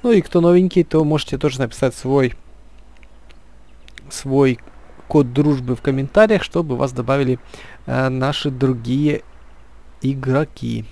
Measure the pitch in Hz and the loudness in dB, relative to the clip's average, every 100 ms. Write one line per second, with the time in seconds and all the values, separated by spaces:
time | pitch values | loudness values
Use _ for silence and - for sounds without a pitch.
0 | 247 220 - 175 170 180 185 180 160 156 | 4 2 4 2 6 4 4 2 2 2
1 | 151 151 - 131 147 127 127 - 131 - | 2 0 -2 -4 -4 -2 -6 -2 -4 -2
2 | 127 139 127 - - - - - - - | -2 2 0 -2 -18 -20 -20 -20 -20 -20
3 | - - - - - - - - - - | -20 -20 -20 -20 -20 -20 -20 -20 -20 -20
4 | 139 - 135 135 135 120 - - - - | -16 -12 -2 2 2 0 -8 -20 -20 -20
5 | - 151 127 127 147 139 123 123 - 135 | 0 0 2 0 0 0 -2 -4 -2 -2
6 | 139 208 214 202 - - 160 123 135 127 | 0 2 4 2 0 -4 -4 -2 -4 -4
7 | 120 139 131 127 - - - - - 127 | -2 0 0 -2 -6 -20 -20 -18 -6 -2
8 | 131 131 131 147 147 127 131 123 117 131 | -2 -2 -2 -2 -6 0 0 0 -2 0
9 | 151 - - - - - - - - - | 0 -2 -8 -20 -20 -20 -20 -20 -20 -6
10 | 131 135 131 131 156 - 117 113 107 | -4 -4 -2 0 -2 -6 -8 -6 -8